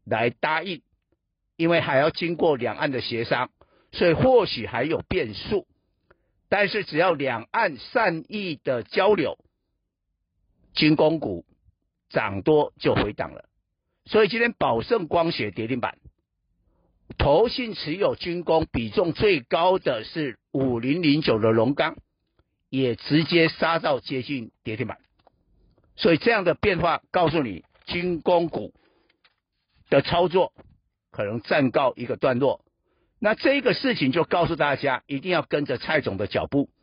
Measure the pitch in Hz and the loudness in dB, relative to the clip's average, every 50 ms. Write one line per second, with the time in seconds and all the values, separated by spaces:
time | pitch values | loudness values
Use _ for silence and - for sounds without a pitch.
0 | - 107 113 110 117 123 - - - 151 156 160 170 202 - - _ _ _ _ | -8 -4 -2 -2 -2 -2 -2 -2 -4 -2 -2 -2 -4 -6 -10 -10 _ _ _ _
1 | _ _ _ _ _ _ _ _ _ _ _ - 165 165 170 156 117 - 139 131 | _ _ _ _ _ _ _ _ _ _ _ -2 2 2 2 2 2 2 2 2
2 | 147 165 - - 180 165 175 151 - 160 143 117 117 110 107 - 156 147 131 117 | 2 2 0 -2 -4 -4 -2 0 2 2 2 2 -2 -4 -4 -2 -4 -4 -4 -4
3 | - - 120 113 117 - 139 123 127 - _ _ _ _ _ _ _ _ - - | -6 -6 -4 -4 -2 -2 -2 -2 -2 -6 _ _ _ _ _ _ _ _ -2 2
4 | 190 170 156 - - 262 254 233 180 - - 127 104 - 120 117 135 160 151 - | 2 2 4 4 4 6 6 6 4 2 -4 -8 -8 -6 -4 -4 -2 -2 -2 -4
5 | - - 185 175 135 110 98 92 - - 214 185 - _ _ _ _ _ _ _ | -4 -4 -4 -4 -4 -4 -8 -10 -6 -4 -4 -4 -4 _ _ _ _ _ _ _
6 | _ _ _ _ _ _ _ _ _ - 185 202 202 185 - 208 180 - 156 151 | _ _ _ _ _ _ _ _ _ -2 0 0 0 0 -2 -4 -6 -2 0 2
7 | 180 190 165 139 139 127 120 110 117 _ - 220 226 180 139 107 - - - - | 2 2 2 0 -2 -4 -4 -4 -6 _ -2 -2 0 -2 -2 -6 -10 -4 0 0
8 | 226 185 170 160 - - 208 208 196 175 147 - - 143 127 117 104 - - 196 | 0 0 0 -4 -8 -10 -8 -8 -6 -6 -8 -6 -4 -4 -4 -4 -4 -4 0 2
9 | 185 214 208 175 135 95 69 _ _ _ _ _ _ _ _ _ _ _ _ _ | 4 4 4 2 2 -2 -4 _ _ _ _ _ _ _ _ _ _ _ _ _
10 | _ _ _ _ _ _ _ _ _ _ _ _ _ _ - - 160 151 156 - | _ _ _ _ _ _ _ _ _ _ _ _ _ _ -2 2 2 4 4 4
11 | 156 156 165 151 147 110 90 85 - _ _ _ _ _ _ _ _ _ _ _ | 4 2 2 0 -6 -6 -8 -8 -10 _ _ _ _ _ _ _ _ _ _ _
12 | _ _ - 131 110 101 98 98 - 160 156 151 147 - _ - - 143 104 - | _ _ -4 -2 -2 -2 -4 -2 2 4 4 4 4 0 _ -4 0 0 2 2
13 | - 107 - - 82 71 - - - _ _ _ _ _ _ _ _ _ _ _ | 0 -2 -4 -8 -8 -10 -10 -18 -20 _ _ _ _ _ _ _ _ _ _ _
14 | _ - - 214 220 170 226 226 233 240 - - - 131 117 113 110 - 240 214 | _ 0 2 2 4 4 2 0 -2 -2 0 0 0 0 0 0 0 0 -2 -2
15 | 170 147 175 170 165 170 - - 110 104 - 120 110 117 131 120 104 92 - _ | -2 0 0 0 0 0 -2 -4 -6 -6 -6 -6 -6 -4 -4 -4 -4 -6 -8 _
16 | _ - _ _ _ _ _ _ _ _ _ _ _ _ _ _ _ _ _ _ | _ -20 _ _ _ _ _ _ _ _ _ _ _ _ _ _ _ _ _ _
17 | _ - - - - 143 143 185 226 247 - 269 240 226 175 - - 151 160 196 | _ -12 -4 0 2 4 6 4 4 2 0 -4 -8 -8 -8 -8 -8 -6 -4 0
18 | 202 139 117 - - 180 170 175 156 175 160 160 151 - - 131 113 107 - 208 | 0 0 -2 -2 -6 -6 -6 -4 0 2 2 2 2 0 -4 -6 -4 -2 0 0
19 | 180 165 147 - 214 208 180 135 120 - 180 165 170 185 190 185 - 156 123 110 | 0 0 0 0 2 2 2 2 0 -2 0 2 2 2 2 2 0 -2 -4 -4
20 | 110 - - 170 151 127 104 _ _ _ - 139 135 127 120 113 113 135 151 180 | -6 -8 -6 -6 -6 -6 -8 _ _ _ -4 -2 0 0 0 -2 0 -2 0 2
21 | 175 143 143 156 147 151 113 107 110 110 113 113 110 131 143 - 156 160 - - | 2 2 2 2 2 2 2 4 4 4 4 4 4 2 2 0 -2 -2 -4 -8
22 | - _ _ _ _ _ _ _ _ _ _ _ _ - 131 135 131 120 113 - | -20 _ _ _ _ _ _ _ _ _ _ _ _ -6 -4 -2 0 0 -2 -4
23 | - - 143 160 160 - 175 165 165 156 - - 170 160 165 165 165 160 139 117 | -2 0 2 2 2 2 2 4 2 2 2 0 -2 0 0 0 0 -2 -2 -2
24 | - - 139 127 123 - 143 127 113 - _ _ - 117 110 107 120 98 - _ | -4 -6 -8 -6 -6 -6 -8 -8 -8 -12 _ _ -10 -8 -6 -6 -6 -8 -10 _
25 | _ _ _ _ _ _ _ _ _ _ _ _ _ _ _ _ _ _ _ - | _ _ _ _ _ _ _ _ _ _ _ _ _ _ _ _ _ _ _ 0
26 | - 170 165 - - 233 226 208 180 175 143 - - 208 180 160 175 165 151 - | 2 2 2 4 2 2 2 2 2 0 -2 0 0 -2 0 0 0 0 -2 -2
27 | _ _ - 185 170 151 156 165 131 110 90 - - _ _ _ - - - 175 | _ _ -2 0 0 2 0 0 -2 -4 -6 -10 -14 _ _ _ -12 -8 -6 -4
28 | 175 180 170 151 - 190 180 170 170 151 - 110 107 - _ _ _ _ _ _ | -4 -4 -4 -2 0 2 2 2 2 0 -4 -6 -10 -10 _ _ _ _ _ _
29 | _ _ _ _ _ _ _ _ _ _ _ _ _ _ _ _ _ - 151 139 | _ _ _ _ _ _ _ _ _ _ _ _ _ _ _ _ _ 2 2 2
30 | - - 165 175 185 170 165 185 170 - _ _ - _ _ _ _ _ _ _ | 2 2 0 0 2 2 2 2 2 0 _ _ -20 _ _ _ _ _ _ _
31 | _ _ - - 107 101 110 113 - - - 139 135 120 - 156 139 120 - - | _ _ -8 -6 -6 -4 -6 -6 -4 0 0 2 2 2 2 2 0 0 -2 -4
32 | 120 117 117 - - 135 123 120 143 127 104 - _ _ _ _ _ _ _ _ | -8 -8 -6 -2 0 0 2 2 2 0 0 -2 _ _ _ _ _ _ _ _
33 | _ _ _ - 202 208 220 - - 262 277 277 - - - - - 254 220 - | _ _ _ -2 0 0 0 2 2 2 2 2 2 0 0 0 0 -2 0 0
34 | 147 131 127 170 151 - 196 175 165 147 170 143 151 143 135 - 139 139 127 120 | 0 0 2 0 0 0 2 0 2 0 0 0 0 -2 -2 -2 -2 -2 -2 -2
35 | _ - 139 139 147 185 175 156 131 - 165 151 143 143 127 117 - - 160 147 | _ -8 -8 -6 -4 -2 -2 -2 -2 -2 -2 -2 -2 -2 -4 -4 -2 -2 -2 0
36 | 120 107 95 95 104 - - 107 78 - 131 139 135 - _ _ | 0 -2 -4 -4 -4 -2 -2 -4 -2 0 0 -2 -2 -2 _ _